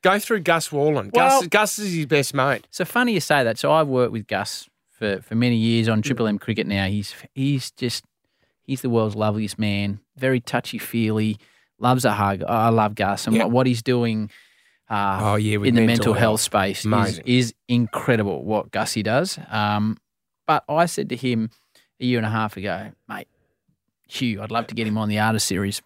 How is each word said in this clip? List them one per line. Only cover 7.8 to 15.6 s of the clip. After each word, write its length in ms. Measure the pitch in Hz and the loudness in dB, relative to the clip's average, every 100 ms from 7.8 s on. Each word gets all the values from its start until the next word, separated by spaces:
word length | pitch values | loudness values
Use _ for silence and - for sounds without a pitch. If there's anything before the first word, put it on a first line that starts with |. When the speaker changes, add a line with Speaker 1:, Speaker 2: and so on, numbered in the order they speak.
| 123 - _ _ _ _ _ _ | -6 -6 _ _ _ _ _ _
Speaker 2:
he's 180 | - 135 | -8 -6
the 80 | 127 | 0
world's 280 | 117 110 107 | 0 0 0
loveliest 420 | 107 107 107 - | -2 -2 -6 -4
man, 400 | 104 101 101 101 _ - | -2 -2 -4 -6 _ -4
very 240 | 131 127 | 0 0
touchy-feely, 1000 | - 123 - 113 - 117 110 107 107 107 _ _ _ _ | 0 -4 -4 -12 -4 -2 0 0 -2 -4 _ _ _ _
loves 260 | 123 127 | 2 2
a 80 | 120 | 2
hug. 300 | 104 101 98 - | 2 0 -2 -2
I 200 | 113 117 | 2 4
love 240 | 113 107 | 4 2
Gus 320 | 104 98 98 - | 0 -2 -2 0
and 80 | 113 | 2
Speaker 1:
Yeah. 60 | |
Speaker 2:
what, 80 | 110 | 2
what 140 | 120 131 | 2 2
he's 160 | 117 | 0
doing, 480 | 120 123 117 110 107 - _ _ _ _ _ | 0 0 0 -2 -6 -12 _ _ _ _ _
uh, 300 | 104 101 95 | -2 0 0
Speaker 1:
Oh, 140 | 104 | 0
yeah, 220 | 104 107 | 0 0
with 100 | 104 | 0